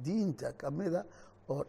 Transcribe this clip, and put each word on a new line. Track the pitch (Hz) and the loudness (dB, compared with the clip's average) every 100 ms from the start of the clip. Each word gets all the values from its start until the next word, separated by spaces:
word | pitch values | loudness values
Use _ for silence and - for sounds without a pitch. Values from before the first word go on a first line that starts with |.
diinta | 127 214 196 139 131 - | 0 4 4 2 -2 -4
ka | 143 | -2
mida | 147 190 170 - - - - - | 0 2 0 0 -10 -20 -14 -4
oo | 139 | -2